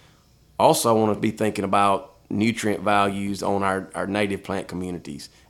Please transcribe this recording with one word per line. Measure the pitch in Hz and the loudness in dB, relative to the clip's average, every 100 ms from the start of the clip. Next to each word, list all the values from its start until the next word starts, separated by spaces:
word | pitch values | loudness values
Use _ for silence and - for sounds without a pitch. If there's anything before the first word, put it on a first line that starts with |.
| _ _ _ _ _ - | _ _ _ _ _ 2
Also, | 123 160 117 | 4 4 4
I | 110 | 4
want | 107 | 4
to | 101 | 2
be | 110 | -2
thinking | - 107 104 | 0 -2 -2
about | 98 101 101 98 - _ - | 0 2 4 2 -4 _ -6
nutrient | 104 113 110 110 85 | 0 0 0 -2 -2
values | 95 101 101 98 101 95 | 2 2 2 0 -4 -4
on | 95 101 | -2 0
our, | 98 95 92 | 0 -2 -4
our | - 95 | -6 -4
native | 101 101 95 | -2 -2 -4
plant | - 95 - | -6 -6 -6
communities | 90 92 85 78 69 - _ _ | -8 -8 -8 -10 -14 -16 _ _